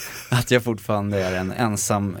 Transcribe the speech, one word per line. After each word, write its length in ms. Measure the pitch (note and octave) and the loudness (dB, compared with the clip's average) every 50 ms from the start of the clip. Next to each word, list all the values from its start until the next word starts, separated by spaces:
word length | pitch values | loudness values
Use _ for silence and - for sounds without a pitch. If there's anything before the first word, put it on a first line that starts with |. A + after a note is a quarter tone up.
| - - - - - - | -8 -10 -12 -14 -4 0
<laughs> 80 | B2 B2 | 0 0
att 120 | A#2 - | 4 4
jag 140 | B2 A#2+ G#2+ | 4 4 4
fortfarande 580 | A#2+ A2 G#2 - - G#2+ G2+ G2+ G2+ G2+ G2 | 0 -2 -2 -2 -2 0 0 0 0 0 0
är 140 | F#2 F#2 F#2 F#2 | 0 0 0 0
en 120 | F#2 F#2+ | -2 -2
ensam 640 | - - A#2+ A2 G#2 G2+ - - G#2+ G2+ G2+ G2 E2+ - | 0 0 0 0 0 0 0 0 2 2 0 -2 -4 -6